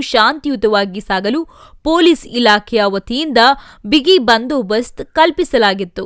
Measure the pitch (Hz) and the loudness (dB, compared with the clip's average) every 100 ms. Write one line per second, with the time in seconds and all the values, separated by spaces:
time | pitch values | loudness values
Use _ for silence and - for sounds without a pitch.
0 | 269 269 220 302 285 254 214 208 202 185 | -2 0 0 0 -6 -2 0 0 -2 -8
1 | - 190 202 285 330 - - - 302 330 | -6 -4 -2 -4 -6 -14 -20 -10 -2 2
2 | 349 311 - 240 233 208 208 226 202 196 | 2 2 -2 0 2 2 0 -2 -2 -2
3 | - 240 320 226 233 285 - - 208 302 | -6 -6 -2 2 4 2 -4 -18 -2 0
4 | 277 370 214 220 247 285 196 214 247 - | 4 2 4 0 0 -4 -2 -4 -4 -10
5 | - 320 330 330 330 254 208 196 180 - | -8 0 0 0 -2 0 0 0 -6 -10